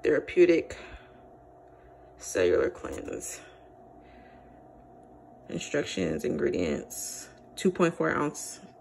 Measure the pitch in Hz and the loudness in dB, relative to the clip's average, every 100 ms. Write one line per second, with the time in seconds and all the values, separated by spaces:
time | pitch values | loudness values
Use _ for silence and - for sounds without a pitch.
0 | 156 147 - - 170 165 - - - - | 4 2 2 6 8 6 2 -12 -14 -18
1 | - - - - - - - - - - | -20 -20 -20 -20 -20 -20 -20 -20 -20 -20
2 | - - - 95 90 87 69 - - - | -20 -18 -6 2 4 4 2 -4 -10 -10
3 | - - - - - - - - - - | -10 -10 -10 -14 -18 -20 -20 -20 -20 -20
4 | - - - - - - - - - - | -20 -20 -20 -20 -20 -20 -20 -20 -20 -20
5 | - - - - - 170 - 147 - - | -20 -20 -20 -20 -10 -8 -2 -2 -2 -2
6 | 78 82 - - 87 - 85 67 - - | -2 -2 -2 0 0 2 0 -2 -6 -12
7 | - - - - - - 196 180 170 170 | -10 -12 -16 -20 -18 0 0 4 0 2
8 | 160 - 147 - - - - - | 0 0 -2 -4 -12 -14 -18 -20